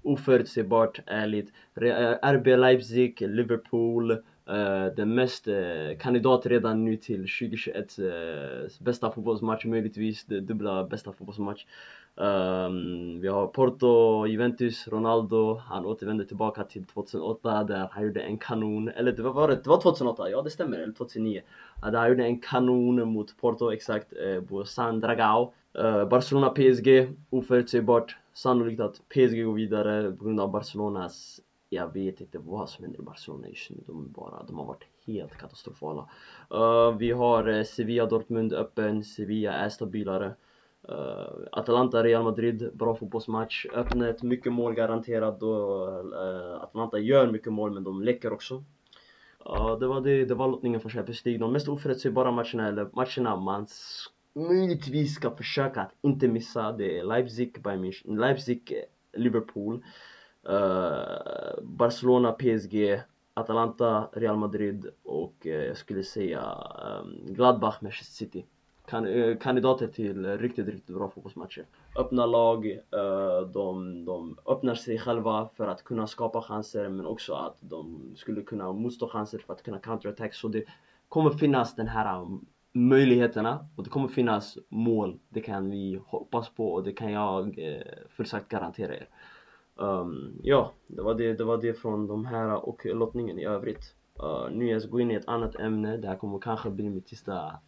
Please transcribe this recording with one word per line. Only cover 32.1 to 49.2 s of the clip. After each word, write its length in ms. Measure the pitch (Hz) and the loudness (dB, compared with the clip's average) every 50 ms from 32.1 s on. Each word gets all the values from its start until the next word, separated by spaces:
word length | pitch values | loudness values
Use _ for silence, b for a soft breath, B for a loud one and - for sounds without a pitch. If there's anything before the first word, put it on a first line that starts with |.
| - - | -4 -6
inte 180 | 82 - - 78 | -16 -14 -14 -14
vad 300 | 73 80 95 107 82 - | -10 -8 -8 -8 -8 -8
som 140 | - - 87 | -10 -14 -14
händer 160 | 82 - - | -14 -12 -12
i 40 | 69 | -14
Barcelona 440 | - - - - - 71 69 55 | -16 -16 -18 -14 -14 -14 -12 -12
just 220 | 50 - - - - | -14 -14 -14 -14 -14
nu. 80 | - - - | -16 -16 -14
De 180 | - 82 78 69 | -14 -12 -12 -12
är 40 | 67 | -12
bara, 340 | - - 50 - - - - | -14 -14 -16 -14 -14 -16 -14
de 100 | - - | -14 -12
har 80 | 76 67 | -12 -10
varit 220 | 62 65 - - _ _ _ _ | -10 -12 -14 -16 _ _ _ _
helt 300 | 113 107 98 80 - - | -8 -8 -8 -8 -10 -14
katastrofala. 720 | - - - - - - - - - 76 78 76 71 - B B B B B B B B B - | -18 -18 -18 -20 -18 -18 -18 -16 -12 -10 -8 -8 -8 -10 B B B B B B B B B 0
Eh, 440 | 107 113 113 117 117 117 117 113 | 4 4 6 8 8 6 6 4
vi 140 | 104 117 117 | 2 0 0
har, 360 | 120 123 120 120 117 113 107 | 0 2 4 4 4 4 4
eh, 160 | 113 107 107 113 | 2 2 2 0
Sevilla, 420 | - - - 113 110 117 117 113 | -2 -2 -4 -2 0 2 2 2
Dortmund 480 | 104 113 113 110 - 117 113 110 107 - | 2 2 0 0 0 0 0 0 0 0
öppen. 500 | - 110 - - 113 107 107 107 107 107 | -2 -4 -4 -2 -2 0 0 0 0 -4
Sevilla 500 | - - - 104 95 107 110 104 101 76 | -6 -8 -8 -4 -2 0 0 0 0 0
är 160 | 73 101 107 | -2 -2 -4
stabilare. 640 | - - 117 95 98 107 101 95 95 95 101 95 95 b b b b b b b b b _ - | -4 -6 -8 -6 -4 -4 -2 -2 -2 -2 -2 -4 -6 b b b b b b b b b _ -10
Eh, 440 | - 76 69 62 - - 50 - - - - - | -8 -6 -6 -6 -6 -8 -10 -10 -10 -12 -12 -6
Atalanta, 520 | - - 117 120 - 123 127 123 123 117 113 | -6 -4 2 4 6 6 6 6 4 6 6
Real 200 | 117 117 113 113 | 6 6 6 4
Madrid, 460 | 113 107 113 110 120 110 107 120 - - | 2 0 2 2 2 0 0 -4 -8 -4
bra 220 | - 110 117 113 | -2 0 0 0
fotbollsmatch. 720 | - 113 95 117 110 - - 110 110 113 113 - - - - - | 0 -4 -6 -6 -6 -4 -2 -2 -2 -2 -4 -6 -8 -8 -6 -4
Öppnet, 500 | 120 120 - 123 123 120 117 113 - 123 | -4 -2 0 0 0 2 0 -2 -2 -2
mycket 300 | 123 123 123 - 127 120 | -2 -2 0 0 -2 0
mål 200 | 120 120 117 110 | 0 0 0 0
garanterat 640 | 113 113 123 117 117 113 120 113 110 110 110 101 98 | 0 0 0 0 -2 -2 -2 -2 0 0 0 -2 -2
då, 460 | 110 110 110 104 101 98 98 95 92 | -2 0 0 0 0 0 -2 -2 -2
eh, 760 | 95 95 90 92 92 - 82 95 92 92 90 90 87 85 76 - | -4 -6 -8 -10 -10 -8 -6 -6 -6 -6 -6 -8 -10 -10 -12 -12
Atalanta 360 | - - 110 113 113 - 104 | -10 -6 -6 -6 -2 -2 -2
gör 320 | 107 120 135 139 131 120 | 2 6 8 8 8 6
mycket 220 | 110 107 - 113 107 | 4 -2 -4 -4 -2
mål, 180 | 104 107 104 | -2 -2 -2
men 120 | 101 98 95 | -2 -4 -6
de 200 | 95 95 95 104 | -6 -6 -2 0
läcker 300 | 120 123 120 - 113 107 | 0 0 0 -2 -6 -6
också. 300 | - - - 131 131 143 _ _ _ _ b b b b b b b | -6 -8 -12 -12 -12 -12 _ _ _ _ b b b b b b b